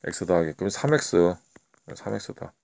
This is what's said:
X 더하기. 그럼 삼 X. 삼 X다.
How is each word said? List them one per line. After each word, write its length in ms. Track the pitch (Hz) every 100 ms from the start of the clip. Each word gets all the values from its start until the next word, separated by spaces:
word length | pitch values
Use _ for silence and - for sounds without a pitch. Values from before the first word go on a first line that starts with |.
| 92
X 200 | 87 90
더하기. 280 | 87 80
그럼 160 | 76 98
삼 240 | - 143
X. 420 | 151 - 87 87 90 _ - _ _ - -
삼 180 | -
X다. 400 | 107 - 101 - _